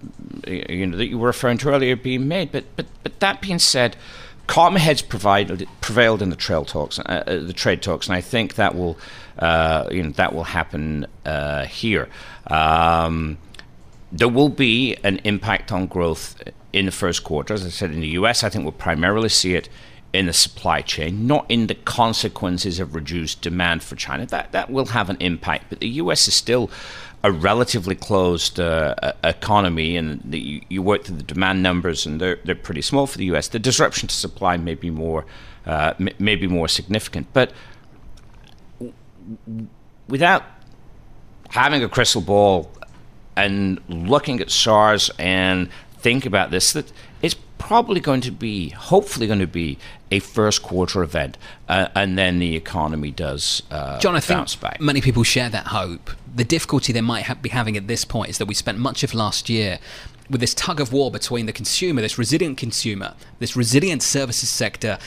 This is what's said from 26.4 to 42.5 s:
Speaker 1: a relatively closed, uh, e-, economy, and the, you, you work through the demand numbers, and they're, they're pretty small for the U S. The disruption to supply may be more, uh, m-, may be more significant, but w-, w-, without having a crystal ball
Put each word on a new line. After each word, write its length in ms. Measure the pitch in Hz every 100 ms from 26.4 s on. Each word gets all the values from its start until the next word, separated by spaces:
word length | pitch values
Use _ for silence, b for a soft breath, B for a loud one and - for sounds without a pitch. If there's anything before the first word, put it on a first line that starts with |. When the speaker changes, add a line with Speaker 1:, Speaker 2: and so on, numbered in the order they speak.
| - 123 113 B B B B B
Speaker 1:
a 80 | 104
relatively 640 | 82 92 113 123 113 92 92
closed, 640 | - 101 90 82 - -
uh, 340 | 85 80 76 -
e-, 60 | - -
economy, 760 | 80 - - 104 92 82 80 87
and 240 | 78 71
the, 160 | - 78
you, 220 | 62 73 -
you 120 | 92
work 200 | 92 101
through 140 | - 82
the 60 |
demand 400 | 71 80 95 95
numbers, 420 | 92 87 90 78 76
and 160 | 78
they're, 180 | 92 - -
they're 80 |
pretty 280 | 87 - 78
small 260 | - 139 139
for 100 | -
the 80 | 95
U 100 | 78
S. 120 | -
The 100 | 117
disruption 480 | 117 127 143 - 107
to 60 |
supply 420 | - - - 95 87
may 200 | 85 80
be 160 | 87
more, 340 | 78 80 80 - B B B -
uh, 280 | 78 76 -
m-, 100 | 95 -
may 160 | 104 104
be 120 | 95
more 200 | 90 80
significant, 600 | - 92 107 - 87 -
but 180 | 135 127 B B B B - - - - - - - - -
w-, 160 | 120 - - - - 110 117
w-, 200 | 113 107 - - - -
without 360 | 139 170 175 - - - - - - - - - - -
having 340 | 120 139 147
a 60 | 113
crystal 320 | - 117 107
ball 500 | 82 101 101